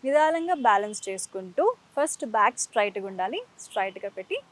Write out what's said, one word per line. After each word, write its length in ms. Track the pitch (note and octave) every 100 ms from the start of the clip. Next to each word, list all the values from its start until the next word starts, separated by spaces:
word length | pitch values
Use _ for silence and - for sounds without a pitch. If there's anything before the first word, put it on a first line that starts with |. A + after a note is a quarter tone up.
| C4
నిదానంగా 500 | D4 D#4 E4 E4+ F4 A#3+
బ్యాలెన్స్ 320 | G3+ G#3 G#3+ -
చేసుకుంటూ 540 | F#3+ - F#3+ F#3 F3+ F#4+ B4 _ -
ఫస్ట్ 280 | G#3 - A#3+ G#3+
బ్యాక్ 260 | G#3 C4 -
స్ట్రైట్గా 380 | - G#3 G3+ G3
ఉండాలి, 280 | F#3+ F#3 E4 B4 _ -
స్ట్రైట్గా 460 | - F#3+ F#3+ G3 F#3+
పెట్టి 220 | F#3 A4+ -